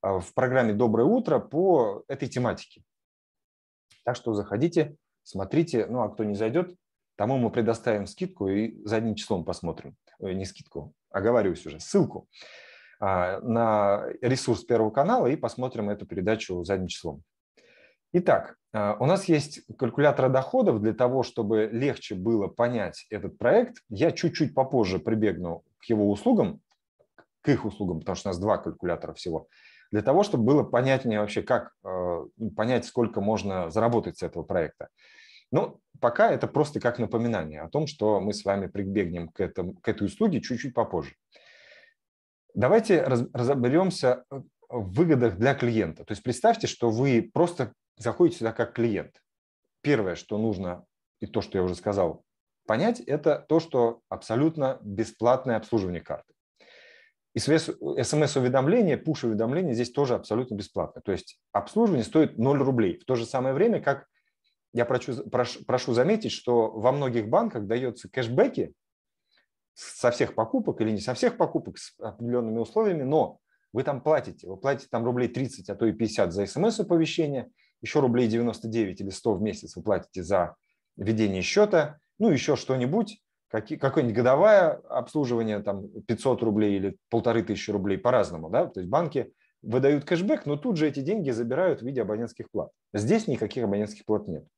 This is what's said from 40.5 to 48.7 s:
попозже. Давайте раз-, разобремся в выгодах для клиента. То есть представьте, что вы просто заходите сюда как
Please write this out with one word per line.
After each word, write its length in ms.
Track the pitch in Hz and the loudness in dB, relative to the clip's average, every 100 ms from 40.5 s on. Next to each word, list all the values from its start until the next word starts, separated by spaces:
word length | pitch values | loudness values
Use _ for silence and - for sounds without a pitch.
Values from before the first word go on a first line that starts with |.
| 120 135 | -6 -6
попозже. 400 | 120 110 90 71 - _ _ - - - - _ _ _ _ _ _ _ | -4 -2 -2 -6 -14 _ _ -20 -20 -20 -20 _ _ _ _ _ _ _
Давайте 480 | - 120 214 220 170 | 0 4 4 6 4
раз-, 260 | 135 123 117 | 4 0 -2
разобремся 920 | 123 120 139 120 151 190 - 131 123 - 139 - _ _ | -2 0 2 4 4 2 2 0 0 -4 -16 -16 _ _
в 240 | 120 95 | -8 -4
выгодах 440 | 95 170 143 117 92 | 0 4 4 4 2
для 160 | 120 139 | 2 2
клиента. 480 | 120 113 85 78 | 0 2 0 -4
То 80 | - | -10
есть 120 | 107 | -8
представьте, 440 | - 120 226 226 - | -6 0 2 2 -2
что 220 | - 120 | -2 -2
вы 400 | 110 139 120 - | 0 2 2 2
просто 380 | - 170 175 120 _ _ _ | 0 0 0 -8 _ _ _
заходите 420 | 120 110 175 - | -8 4 2 4
сюда 120 | 113 | -6
как 220 | 110 113 | -2 -4